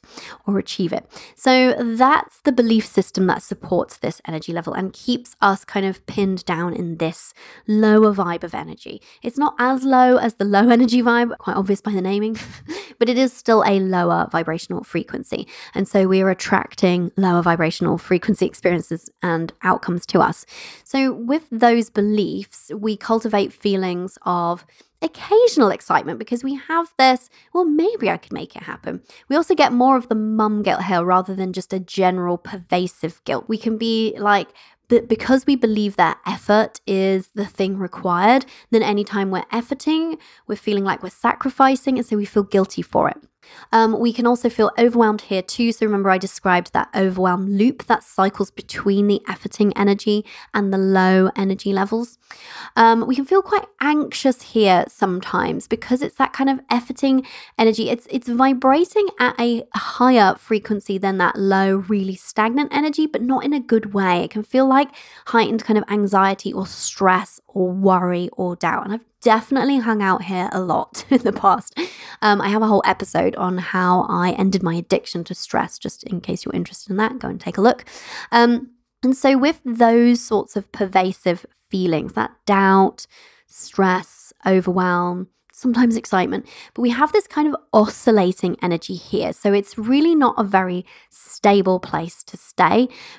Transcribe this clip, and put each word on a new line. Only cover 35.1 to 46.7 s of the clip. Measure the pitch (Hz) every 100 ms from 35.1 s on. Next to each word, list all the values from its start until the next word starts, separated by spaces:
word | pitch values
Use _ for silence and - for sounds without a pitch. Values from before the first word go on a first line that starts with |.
| 220 - 262 285
we | 262
believe | 226 214 208 196
that | 165 - 185
effort | 185 - 208 - - -
is | 190 190 190 -
the | 214 196
thing | - 196 196
required, | 185 - 180 175 208 262 - - -
then | 226
anytime | 214 202 208 208 196
we're | 185 -
efforting, | 226 233 277 302 320 330 311 - _ -
we're | 208
feeling | - 202
like | 196 -
we're | 185
sacrificing, | - 233 - 262 - 269 262 277 254
and | 240
so | 214
we | 202
feel | 208
guilty | 196 196 190 -
for | 170 - 156
it. | - _ _ _ - -
Um, | 226 226 220
we | 240
can | 233 240
also | 240 240
feel | - 214 -
overwhelmed | 240 233 220 208
here | - 190
too. | - - 233
So | 220 220
remember | 202 196
I | 185
described | 190 - 190 180 175